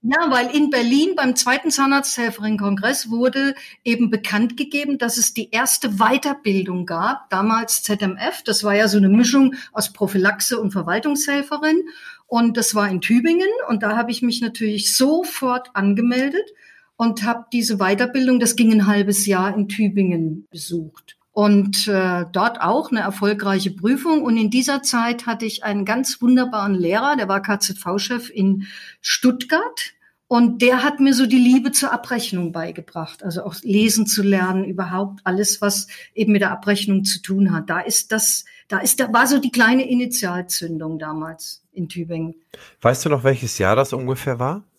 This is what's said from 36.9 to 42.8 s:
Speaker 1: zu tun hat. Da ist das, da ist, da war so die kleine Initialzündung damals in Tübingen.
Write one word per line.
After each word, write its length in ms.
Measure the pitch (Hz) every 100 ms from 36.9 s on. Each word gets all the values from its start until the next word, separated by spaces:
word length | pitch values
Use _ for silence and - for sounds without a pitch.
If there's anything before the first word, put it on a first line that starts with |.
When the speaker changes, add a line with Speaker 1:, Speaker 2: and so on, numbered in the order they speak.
| 190
Speaker 1:
zu 180 | 196 -
tun 300 | - 196 190
hat. 180 | 165 156
Da 100 | 170
ist 320 | - - -
das, 320 | 220 - - - - _
da 100 | 208
ist, 220 | 269 -
da 100 | 247
war 140 | 233 254
so 120 | 277
die 120 | 262
kleine 380 | 240 226 254 254
Initialzündung 1120 | 247 247 - 185 180 180 - 170 160 160 160
damals 640 | 151 156 160 160 - - _
in 160 | - 165
Tübingen. 460 | 175 165 165 165 165 _ - - _